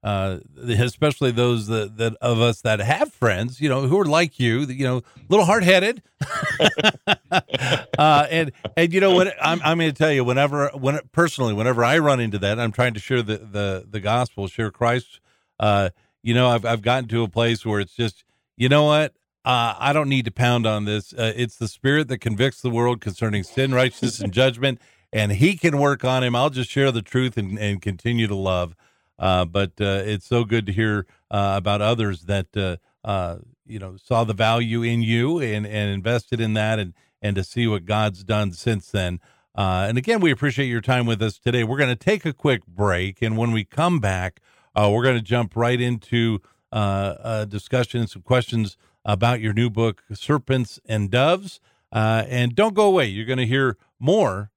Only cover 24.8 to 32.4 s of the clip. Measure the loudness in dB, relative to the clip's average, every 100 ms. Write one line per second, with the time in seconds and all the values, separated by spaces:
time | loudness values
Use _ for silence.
24.8 | _ _ _ -2 -2 2 2 2 0 2
25.8 | 2 2 0 0 0 0 0 -2 -4 0
26.8 | 0 0 -2 -2 -2 -4 -6 -4 -4 -2
27.8 | -6 -6 -4 -2 0 -2 -2 -2 -2 -8
28.8 | _ _ _ _ 0 2 2 -2 -2 -2
29.8 | -2 -2 -4 -6 -2 -2 0 -2 -2 -2
30.8 | 0 -2 -6 _ _ -2 0 0 0 0
31.8 | 0 0 -2 -4 -4 -4